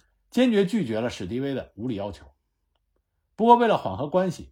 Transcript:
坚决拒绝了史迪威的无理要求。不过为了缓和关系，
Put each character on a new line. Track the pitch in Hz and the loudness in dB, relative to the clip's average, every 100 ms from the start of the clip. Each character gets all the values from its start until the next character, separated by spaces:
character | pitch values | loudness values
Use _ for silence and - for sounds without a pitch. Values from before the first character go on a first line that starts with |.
| _ _ _ | _ _ _
坚 | - 254 | 0 2
决 | 208 185 | 4 2
拒 | 226 | 0
绝 | 131 110 | -2 -2
了 | 120 | -4
史 | - 92 | -6 -8
迪 | 117 | -6
威 | 139 | -4
的 | 131 - - | -6 -8 -10
无 | 123 | -8
理 | |
要 | 98 101 | -6 -8
求。 | - - _ _ _ _ _ _ _ _ _ _ - | -12 -20 _ _ _ _ _ _ _ _ _ _ 0
不 | 226 | 4
过 | 240 | 6
为 | 233 | 6
了 | 170 | 2
缓 | 110 110 | -2 -6
和 | 147 | -2
关 | 185 190 | 0 -2
系， | - - | -4 -14